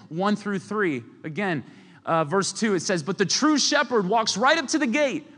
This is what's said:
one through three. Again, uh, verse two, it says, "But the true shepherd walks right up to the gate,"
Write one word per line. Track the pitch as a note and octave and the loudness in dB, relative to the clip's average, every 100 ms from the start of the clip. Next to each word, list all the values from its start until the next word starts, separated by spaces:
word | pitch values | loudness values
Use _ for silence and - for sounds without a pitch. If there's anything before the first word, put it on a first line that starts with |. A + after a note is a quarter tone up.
| - | -12
one | D#3+ G3 G#3 | -4 -2 -2
through | G#3 G3 | -2 -6
three. | - G#3 F#3+ C3 A2+ - | -4 -2 -2 -2 -8 -14
Again, | D#3+ D#3 G3+ D#3 - - - - B2+ | -12 -6 -2 -2 -6 -16 -20 -14 -2
uh, | E3 | -2
verse | D3+ F#3 F#3 | 0 0 -2
two, | - A3+ | -2 0
it | F#3+ | 0
says, | - F#3 | 0 -2
"But | C#3+ F#3+ | -2 -2
the | G3 | 0
true | - D4+ D4 | 2 4 4
shepherd | - - C#4+ A#3+ F3+ | 2 0 2 0 2
walks | A3+ A3 F#3 | 0 0 2
right | B3+ E4 | 4 4
up | C4+ | 2
to | D4+ | 0
the | C#4 | 0
gate," | B3 C#4+ F3 - | 2 0 0 -8